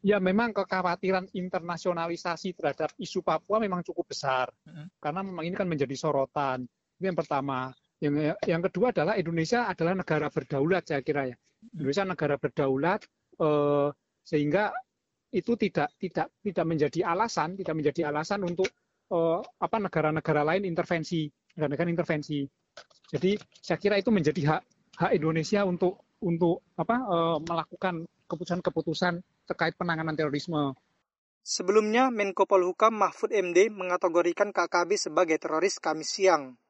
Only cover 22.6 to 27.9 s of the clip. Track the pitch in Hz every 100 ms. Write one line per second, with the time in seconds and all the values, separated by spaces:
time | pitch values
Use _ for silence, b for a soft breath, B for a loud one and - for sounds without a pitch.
22.6 | _ - - _ _ 147 180 208 - -
23.6 | - 165 202 202 196 208 151 165 147 156
24.6 | _ _ _ - 185 214 156 160 151 202
25.6 | 196 175 180 - _ _ 180 170 175 175
26.6 | _ - 160 240 247 170 165 156 160 170
27.6 | - - 190